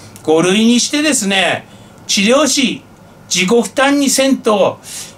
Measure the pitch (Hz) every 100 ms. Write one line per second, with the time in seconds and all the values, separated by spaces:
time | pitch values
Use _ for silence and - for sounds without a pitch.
0 | - - - 160 175 202 226 240 - 294
1 | 311 269 196 196 170 110 - - - -
2 | - - 196 277 294 294 233 139 - -
3 | - - - 180 185 240 - - 269 285
4 | 277 - 269 262 233 208 139 - - -
5 | -